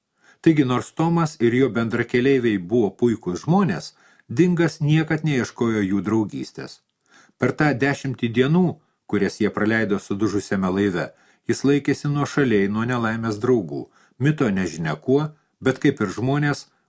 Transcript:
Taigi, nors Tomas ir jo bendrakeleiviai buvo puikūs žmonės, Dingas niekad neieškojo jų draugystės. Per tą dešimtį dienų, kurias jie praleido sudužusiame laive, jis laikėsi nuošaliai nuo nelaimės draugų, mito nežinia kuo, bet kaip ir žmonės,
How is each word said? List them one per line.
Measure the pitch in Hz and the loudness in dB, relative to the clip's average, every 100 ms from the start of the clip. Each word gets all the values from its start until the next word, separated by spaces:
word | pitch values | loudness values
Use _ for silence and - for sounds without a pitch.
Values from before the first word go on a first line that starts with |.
| _ _ _ _ | _ _ _ _
Taigi, | - 151 131 | 2 4 2
nors | 123 - | 2 -2
Tomas | - 165 170 160 - | -2 0 2 0 2
ir | 117 120 | 2 4
jo | 131 | 2
bendrakeleiviai | 107 113 113 117 123 127 135 117 101 | 0 -2 -2 0 0 2 2 2 0
buvo | 87 120 101 | 0 0 0
puikūs | - 123 110 - 87 - | 2 0 0 -4 -6 0
žmonės, | 175 92 73 - _ _ _ _ | 2 2 -2 -8 _ _ _ _
Dingas | 117 180 170 165 - | 0 2 4 0 0
niekad | 147 156 156 156 | 2 2 2 -2
neieškojo | 156 139 107 - 117 110 98 | 0 0 -2 -2 -2 0 0
jų | 101 | 0
draugystės. | 98 110 104 131 127 - 139 - _ _ _ _ _ _ | 0 0 -2 -6 -10 -12 -16 -16 _ _ _ _ _ _
Per | 123 | -4
tą | - 151 | 0 0
dešimtį | 127 135 139 139 120 120 | 0 -2 -2 -6 -4 -2
dienų, | 113 127 170 180 151 _ _ _ | 0 2 4 2 -2 _ _ _
kurias | 104 95 - | -2 -2 0
jie | 104 | -2
praleido | - 107 113 107 98 | 0 0 0 0 -2
sudužusiame | - 101 107 98 - 101 92 | -4 -4 -2 -2 -2 -2 0
laive, | 95 101 90 - - _ _ - | 0 0 0 -6 -10 _ _ -6
jis | - | -2
laikėsi | 135 143 143 139 147 | 2 0 0 -2 -2
nuošaliai | 143 139 - 139 107 98 | -2 -2 0 2 2 2
nuo | 107 117 | 0 -2
nelaimės | 127 113 113 113 104 | -2 -2 -2 -4 -2
draugų, | 120 123 85 71 60 _ _ _ | 0 0 0 -10 -12 _ _ _
mito | 135 151 131 | -2 2 0
nežinia | 95 90 80 82 76 | 0 -2 -4 -6 -6
kuo, | - 139 151 - _ _ | 0 0 0 -8 _ _
bet | 127 131 | -4 0
kaip | 151 - | 0 0
ir | 104 | -4
žmonės, | 90 123 143 147 139 - _ | -4 -2 0 0 -4 -8 _